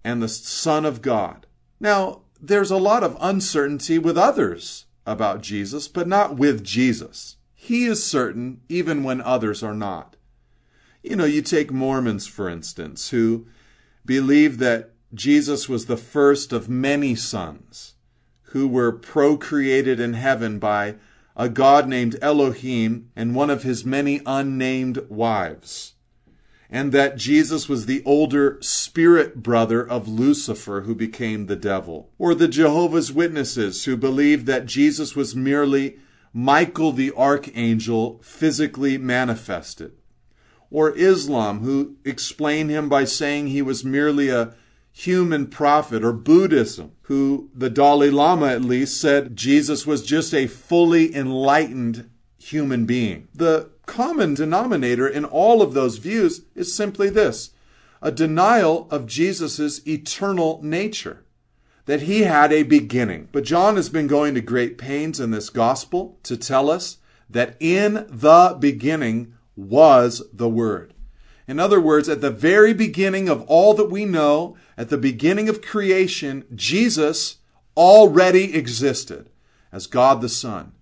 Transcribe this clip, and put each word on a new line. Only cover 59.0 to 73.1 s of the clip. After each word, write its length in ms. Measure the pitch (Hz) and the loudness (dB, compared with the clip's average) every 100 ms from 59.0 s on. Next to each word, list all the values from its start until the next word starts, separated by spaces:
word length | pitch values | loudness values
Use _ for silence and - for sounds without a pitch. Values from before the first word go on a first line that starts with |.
| 113 | -6
Jesus's 800 | 127 180 170 156 - 151 143 151 | -2 -2 -2 -8 -4 -6 -6 -8
eternal 720 | 151 156 - 196 185 160 156 | -8 -8 -6 -4 0 -2 -4
nature, 600 | 151 165 214 214 - - _ _ _ _ _ _ - | -6 -4 -6 -8 -14 -16 _ _ _ _ _ _ -4
that 160 | 147 | -4
he 200 | 156 208 | 0 0
had 300 | 196 151 151 | 4 4 4
a 120 | 156 | 4
beginning. 680 | 143 147 110 120 113 82 - | 4 4 4 -2 -2 -6 -6
But 140 | 143 113 | -6 -2
John 320 | 170 196 208 | 2 2 2
has 100 | 120 | -2
been 200 | 156 147 | -4 0
going 280 | 147 147 131 | 0 0 -2
to 60 | |
great 360 | 110 123 117 117 | -2 -2 -2 -6
pains 440 | 135 143 160 139 | -10 -6 -6 -6
in 100 | 117 | -6
this 180 | 107 - | -6 -6
gospel 680 | 120 117 117 - 180 185 _ | -2 0 0 -4 -6 -6 _
to 120 | - 120 | -10 -8
tell 340 | - 135 139 | -2 0 2
us 280 | 180 180 - _ _ _ | -2 -4 -16 _ _ _
that 260 | 110 - 120 | -4 -4 -2
in 440 | 165 190 208 214 - | 0 2 0 -2 -8
the 480 | 120 147 170 180 131 | 0 6 8 8 4
beginning 720 | 143 113 131 160 120 113 117 _ _ - | -2 0 -4 -2 -2 -4 -6 _ _ -20
was 640 | 98 123 160 131 120 117 - | -2 6 8 8 6 -2 -14
the 160 | 101 117 | -4 -2
Word. 440 | 113 113 92 80 - - _ _ _ - | 0 -2 -4 -10 -20 -20 _ _ _ -10
In 120 | 143 | -2
other 220 | 190 196 | 4 4
words, 260 | 156 151 147 | 6 4 2
at 140 | 147 | -2
the 100 | 139 | -2
very 420 | 110 156 202 214 | 0 4 6 6
beginning 540 | 226 214 160 196 | 4 -2 0 -2